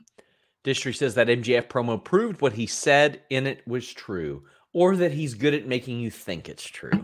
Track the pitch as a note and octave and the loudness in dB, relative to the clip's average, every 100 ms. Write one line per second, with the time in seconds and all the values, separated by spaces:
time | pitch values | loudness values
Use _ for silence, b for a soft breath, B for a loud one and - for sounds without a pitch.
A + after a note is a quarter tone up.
0 | _ _ b b b b C3+ C3 C3+ A2+ | _ _ b b b b -4 -4 -4 -2
1 | C#3 A2 A#2 A#2+ A#2 A#2+ - B2+ A#2+ A2 | 0 2 4 4 4 2 2 -2 -2 -4
2 | - F#3 A#3 E3 C#3+ G#2+ G#2+ - D3+ C#3+ | 2 2 2 0 0 0 -6 -2 4 6
3 | D3 B2+ - C3 C3+ B2+ - B2 - - | 6 2 -4 -2 -2 -6 -6 -8 -8 -14
4 | - F#2 D2+ C#2 - b b E3+ F3+ F#3+ | -8 -6 -6 -8 -14 b b 2 4 4
5 | F3 C#3+ D3 A2 D3 D3 A#2+ B2+ C3 A#2+ | 2 0 -6 0 0 0 0 -4 -4 -6
6 | A2+ - - E2+ - - - - - - | -6 -8 -10 -10 -10 -14 -16 -14 -2 -2